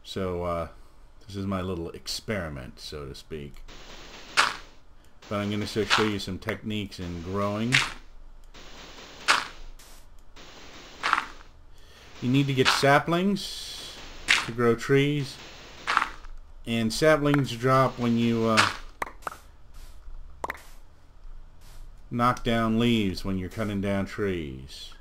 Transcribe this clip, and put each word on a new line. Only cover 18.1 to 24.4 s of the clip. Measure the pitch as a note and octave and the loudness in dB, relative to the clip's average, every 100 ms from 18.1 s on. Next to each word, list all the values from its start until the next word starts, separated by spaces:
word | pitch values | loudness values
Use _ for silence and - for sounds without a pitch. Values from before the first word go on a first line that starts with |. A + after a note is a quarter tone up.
| A#2 | 4
you, | A#2 A#2 | 4 4
uh, | A2+ A2 - - - - - - - - - - - - - - - - - - - - - - - - - - - - - - - - - - - | 6 6 4 0 -12 -6 -8 -6 -12 -12 -18 -20 -16 -14 -14 -14 -12 -10 -12 -10 -8 -10 -14 -16 -16 -20 -20 -16 -14 -12 -14 -16 -16 -14 -14 -14 -6
knock | A#2+ A#2+ A#2+ | 2 4 4
down | B2 A2+ A2+ A2 | 2 4 4 4
leaves | A#2+ A#2 G2 F2 | 6 6 4 0
when | G2 F#2+ | -2 -2
you're | F#2 | -2
cutting | - G#2+ G2+ | -4 -2 0
down | G2 G2 F#2 | 0 0 -2
trees. | - G2+ F2+ | -2 0 0